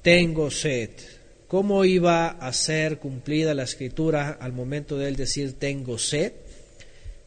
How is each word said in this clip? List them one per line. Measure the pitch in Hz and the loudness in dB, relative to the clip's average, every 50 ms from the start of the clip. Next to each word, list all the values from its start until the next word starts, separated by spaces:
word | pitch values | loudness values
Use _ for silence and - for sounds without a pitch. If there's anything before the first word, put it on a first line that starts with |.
| - | 4
"Tengo | 175 175 175 175 165 156 156 151 139 | 6 6 6 6 4 2 0 -2 -2
sed". | - - - 156 131 120 110 107 - - - - - - - - - _ - | -2 -2 -2 0 0 0 -2 -4 -10 -16 -20 -20 -20 -20 -20 -20 -20 _ -10
¿Cómo | - 180 190 196 202 196 196 190 | -2 0 0 2 2 4 6 6
iba | 185 185 180 170 175 170 165 165 165 | 6 6 6 6 6 4 4 2 0
a | - - 123 127 123 | -2 -6 -8 -4 -2
ser | - - - 156 156 156 156 156 143 | -2 -2 0 0 0 0 0 -2 -4
cumplida | - 139 131 127 - 143 151 156 160 156 147 | -6 -10 -10 -8 -6 -2 0 2 2 2 0
la | 139 127 | 0 -2
escritura | - - - 135 123 127 - 160 160 156 147 143 147 147 - | -6 -6 -8 -8 -8 -4 -2 0 2 2 2 0 -2 -6 -8
al | 123 127 123 | -8 -8 -6
momento | 127 123 127 143 147 143 - 147 139 | -6 -6 -4 -4 -6 -6 -6 -4 -4
de | 139 143 | -2 -2
él | 135 | -2
decir, | 139 139 139 - 143 143 135 131 | -2 -2 -2 -2 -2 -4 -6 -6
"Tengo | - 143 139 139 139 131 123 117 110 | -6 -6 -4 -4 -4 -6 -6 -6 -4
sed"? | - - 151 147 180 254 - - - - - - - - - - - - - - - - - - - | -4 -2 0 0 -2 -2 -4 -10 -18 -18 -18 -18 -20 -20 -20 -20 -20 -20 -20 -18 -16 -16 -16 -16 -18